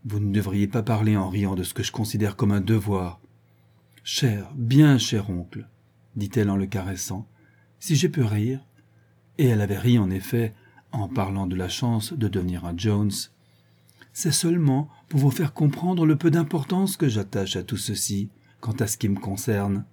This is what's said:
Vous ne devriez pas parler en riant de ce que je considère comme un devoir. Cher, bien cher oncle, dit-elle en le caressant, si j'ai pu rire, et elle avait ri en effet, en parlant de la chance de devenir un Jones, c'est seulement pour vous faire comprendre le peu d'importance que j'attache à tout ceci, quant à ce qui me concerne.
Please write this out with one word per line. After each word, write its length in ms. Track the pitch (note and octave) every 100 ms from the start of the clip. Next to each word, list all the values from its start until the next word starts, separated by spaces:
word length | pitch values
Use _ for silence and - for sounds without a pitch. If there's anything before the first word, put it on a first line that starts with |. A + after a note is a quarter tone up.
| B2+
Vous 140 | G#2
ne 120 | G2+
devriez 360 | G2+ G2 G2+ G2+
pas 160 | A#2+
parler 340 | A2 A2 A2 G#2+
en 120 | F#2+
riant 260 | G2 G2+ F#2
de 80 |
ce 100 | F2+
que 100 | -
je 80 | -
considère 440 | - A2 G#2+ G#2 G2+
comme 160 | A2
un 100 | G2+
devoir. 580 | F#2 A2+ G#2 G2 F2+ F2 _ _ _ _ _ _ _ _
Cher, 480 | - - C3+ G#2 G2 C#3+
bien 420 | A#2 C3+ D3+ C3
cher 320 | - A2 G2
oncle, 380 | F2+ F2 - A2 _ _ _ _ -
dit-elle 340 | G2+ - G2+
en 60 | G2
le 120 | F#2+
caressant, 600 | G2 F#2 F#2+ - F#2+ - _ _ _ _ _
si 160 | - D3+
j'ai 140 | F3+
pu 120 | D3+
rire, 440 | A#2 G#2 A2 C3+ - _ _ _ _ _ _ -
et 100 | C3+
elle 140 | A2
avait 160 | G2+ G2
ri 220 | A2+ A#2+
en 100 | F#2+
effet, 440 | F#2+ - A#2 A2+ - _ - _
en 160 | C3 G2
parlant 400 | - F#2+ G2 F#2+
de 80 | F#2
la 140 | F#2
chance 440 | - B2+ A#2 A2
de 140 | D#3+ G#2+
devenir 380 | F#2+ F2+ F2+ E2+
un 120 | E2+
Jones, 340 | G#2+ G2+ G#2 G2 - _ _ _ _ _ _ _ -
c'est 180 | - D#3+
seulement 580 | C#3 E3+ F3 D3+ C3+ D3+ - _
pour 120 | D3+
vous 100 | C#3
faire 240 | B2+ D3+
comprendre 520 | - D3+ C#3+ F3 F3+ D#3+
le 100 | D3+
peu 160 | E3+
d'importance 680 | E3 D3+ F3 C3+ F#3 F#3+ -
que 100 | C#3+
j'attache 480 | G#2+ G2 G#2+ F#2+ F#2+
à 80 |
tout 140 | F2+ G2
ceci, 520 | - G2+ - G2 G#2 _ _ _
quant 140 | A2+
à 140 | G#2+ G#2
ce 100 | -
qui 100 | G#2+
me 120 | G2
concerne. 680 | G2 G2 - G#2 G2+ G2 G2+